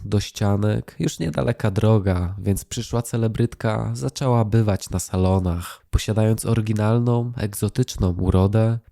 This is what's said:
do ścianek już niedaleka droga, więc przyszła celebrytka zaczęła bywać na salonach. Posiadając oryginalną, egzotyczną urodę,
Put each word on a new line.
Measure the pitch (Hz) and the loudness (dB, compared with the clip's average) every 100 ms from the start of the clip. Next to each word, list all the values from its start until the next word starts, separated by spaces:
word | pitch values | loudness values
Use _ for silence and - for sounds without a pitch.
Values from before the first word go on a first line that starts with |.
| 104 | -2
do | 101 | -2
ścianek | - - 104 101 104 110 - - | -2 -2 0 2 2 0 -4 -4
już | 160 - | -4 -2
niedaleka | 160 151 123 117 110 | -4 -2 -2 0 -2
droga, | 98 107 110 95 87 90 101 | 2 4 4 4 0 -2 -4
więc | 101 98 - | -2 -2 -4
przyszła | - 110 117 | -10 -4 -4
celebrytka | - 117 113 110 120 - 113 110 110 | -2 -2 -2 0 -2 0 -2 -2 -4
zaczęła | 117 135 - 135 120 107 | -4 -6 -2 2 2 4
bywać | 113 104 95 - | 2 2 0 -2
na | 90 | -6
salonach. | - 95 92 95 90 85 85 - _ | -2 0 2 2 2 -2 -6 -14 _
Posiadając | - - 107 110 113 - | -8 -2 0 2 2 0
oryginalną, | 117 107 107 107 117 120 120 120 120 | 0 0 0 2 2 2 0 -2 -4
egzotyczną | 107 98 104 - 127 - 95 | -6 -2 -4 -2 -4 0 -2
urodę, | 87 92 92 98 110 113 113 - | 0 2 4 4 4 2 0 -6